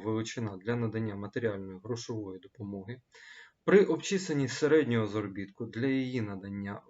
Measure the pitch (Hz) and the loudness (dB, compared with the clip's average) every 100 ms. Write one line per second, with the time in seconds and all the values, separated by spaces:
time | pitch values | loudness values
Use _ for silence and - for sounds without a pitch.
0 | 104 110 110 127 110 95 101 120 113 110 | 0 0 -2 -4 -4 -4 -2 0 0 0
1 | 113 101 101 127 113 98 95 92 110 117 | -2 -4 -6 -2 -2 -2 -8 -8 -6 -6
2 | - 110 98 92 95 - 101 98 95 123 | -4 -6 -6 -10 -14 -12 -8 -8 -10 -12
3 | _ - - - - _ - 196 185 160 | _ -20 -20 -20 -20 _ 6 8 8 2
4 | - 196 180 143 131 - 147 156 120 117 | 0 -2 0 0 0 2 6 6 6 2
5 | 104 107 101 101 98 - 117 113 139 135 | 2 -2 -4 -6 -10 -10 -8 -2 0 0
6 | 127 127 101 95 98 101 101 104 - | 0 -2 -4 -6 -8 -6 -6 -8 -12